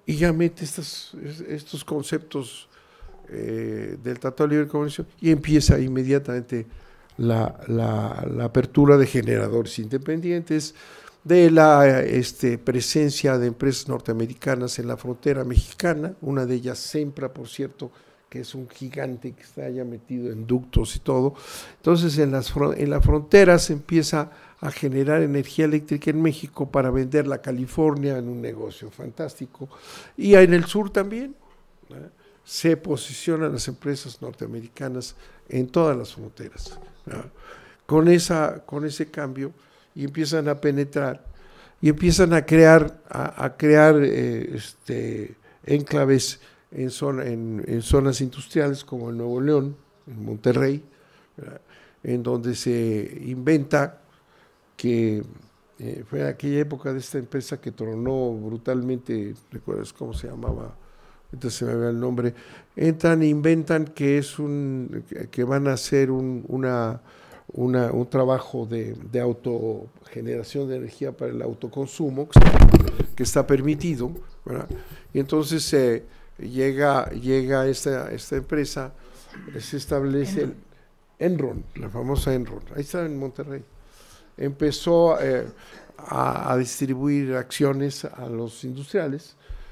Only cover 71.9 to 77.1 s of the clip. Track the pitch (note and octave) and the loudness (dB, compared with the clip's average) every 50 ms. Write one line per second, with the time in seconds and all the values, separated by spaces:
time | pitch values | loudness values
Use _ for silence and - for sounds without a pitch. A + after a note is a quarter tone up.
71.9 | - - E3 C#3 C3 C3+ D3+ D#3 - - - - - - - - - - - - | -6 -6 -6 -4 -4 -6 -8 6 10 10 10 12 12 12 12 12 12 10 8 4
72.9 | - - - - - - B2+ - - C#3+ C3+ - C#3+ C3 C3 D3+ D3+ D3 F3 E3+ | 2 -2 -2 -2 -2 -2 -2 0 0 0 2 2 2 2 2 0 -2 -2 -2 -4
73.9 | D#3 A#2+ B2 C3 E3+ - - - - - - - B2 - - - - - - - | -4 -4 -6 -6 -8 -10 -14 -16 -18 -18 -14 -10 -10 -10 -10 -10 -12 -14 -14 -16
74.9 | - - - - - C3 C#3 C#3 D#3+ D#3 D3+ C#3 E3 D#3 - - - C#3 C3 A#2+ | -18 -20 -20 -6 -4 -4 -2 0 0 -2 0 0 -2 -4 -2 0 2 2 4 4
75.9 | A2+ A2+ - - - - - - - - - G#2+ B2 C3 C3 C#3 C3+ C3+ D3 C#3+ | 2 0 -4 -10 -20 -20 -20 -20 -20 -16 -14 -8 -4 -2 0 0 2 2 2 2
76.9 | C#3 C3 - - | 4 2 0 -2